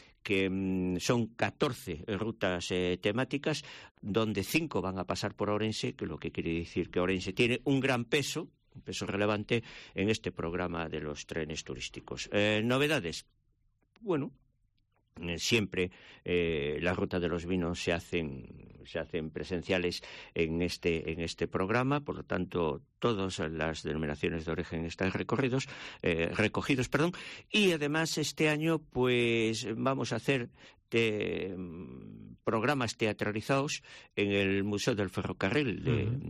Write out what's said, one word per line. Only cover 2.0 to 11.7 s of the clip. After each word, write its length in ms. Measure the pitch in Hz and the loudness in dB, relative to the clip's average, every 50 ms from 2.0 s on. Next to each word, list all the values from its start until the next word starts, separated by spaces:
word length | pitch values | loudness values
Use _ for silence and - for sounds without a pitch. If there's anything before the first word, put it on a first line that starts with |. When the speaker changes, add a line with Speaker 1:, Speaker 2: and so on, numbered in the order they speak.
| 87 - | -4 -4
Speaker 1:
rutas, 600 | 104 90 107 113 110 - - 95 90 87 - - 95 | -2 -2 -2 -2 -2 0 0 0 0 0 -2 0 0
eh, 260 | 90 90 90 90 90 | 2 2 2 0 2
temáticas, 600 | - 104 104 120 131 - - 143 143 160 151 151 - - - - - - _ - - | 0 0 0 0 0 -2 -2 -2 -2 -2 -2 -2 -4 -10 -16 -18 -20 -20 _ -12 -6
donde 400 | 104 95 110 110 107 107 98 95 | 0 2 2 2 2 2 -2 -2
cinco 400 | - - 160 165 143 - 104 87 | 0 0 -2 -2 0 -2 -2 -2
van 160 | 95 95 95 | -2 -2 -4
a 60 | 90 | -2
pasar 300 | - 92 - - 101 - | -4 -4 -2 -2 -4 -2
por 140 | - 104 101 | -2 0 0
Ourense, 440 | 104 104 107 110 110 - - 123 - | 0 0 0 0 -2 -2 -4 -4 -4
que 120 | - 107 | -4 -6
lo 120 | - 76 - | -6 -6 -6
que 140 | - 82 - | -8 -6 -4
quiere 220 | - - 82 82 | -4 -2 -2 -2
decir 360 | 85 85 - - 95 82 - | -2 -4 -4 -2 -2 -2 0
que 80 | - 90 | 0 0
Ourense 320 | 90 90 95 92 92 98 90 | 2 2 0 0 -2 -4 2
tiene 280 | - 123 113 123 123 - | 2 2 4 2 0 2
un 140 | 143 139 135 | 2 2 2
gran 260 | 127 135 131 120 120 | 4 2 2 0 0
peso, 420 | - - 147 135 - - 143 - - _ _ _ _ - | 0 0 0 0 0 -4 -6 -6 -8 _ _ _ _ -20
un 80 | - - | -16 -12
peso 240 | - - - 98 | -8 -6 -6 -4
relevante 560 | 90 95 98 104 104 107 101 104 - 123 113 - - - - - - - | -2 0 2 2 4 2 2 2 2 0 0 0 -2 -14 -18 -18 -10 -2
en 160 | - 95 107 | 0 2 2
este 220 | 110 - - 90 - | 2 2 0 -6 -4
programa 560 | - 82 82 85 87 90 87 85 82 82 80 | -2 -4 -2 -2 0 -2 -2 -2 -2 -4 -4
de 120 | 78 78 | -4 -4
los 260 | 76 76 73 - - | -4 -4 -6 -8 -8
trenes 360 | - - 85 78 76 78 76 - | -6 -4 -4 -4 -4 -4 -8 -6
turísticos. 640 | - | -8